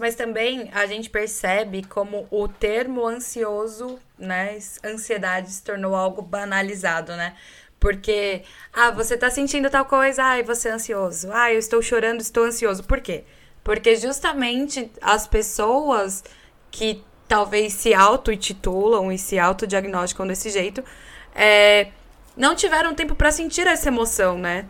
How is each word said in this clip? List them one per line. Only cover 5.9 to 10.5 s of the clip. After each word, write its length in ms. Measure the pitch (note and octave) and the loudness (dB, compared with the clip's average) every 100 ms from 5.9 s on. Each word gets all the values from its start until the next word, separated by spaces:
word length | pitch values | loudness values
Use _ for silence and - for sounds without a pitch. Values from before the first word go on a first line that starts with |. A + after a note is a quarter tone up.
| F#3+ | 0
algo 260 | F#3+ F#3+ | -2 -4
banalizado, 960 | F3 G3+ G3+ G3 G3 G3+ F#3 E3 E3 E3+ | -8 -8 -4 -2 -2 -4 -4 -4 -6 -8
né? 200 | F3 - - - - - | -8 -10 -20 -20 -20 0
Porque, 640 | G3+ G3 A3 G#3 G3+ F#3+ - - - | 0 0 -2 -2 0 -4 -10 -20 -10
ah, 180 | A3 A#3+ | 2 2
você 240 | G#3+ A3 A#3+ | 2 -2 0
tá 120 | B3 | 0
sentindo 400 | B3 C#4 C#4+ C#4 | 0 -2 0 2
tal 160 | C4+ C4+ | 2 2
coisa, 380 | C4+ C4+ C4 | 2 2 2
ai, 200 | C4 B3+ | 0 2
você 260 | A3+ | -2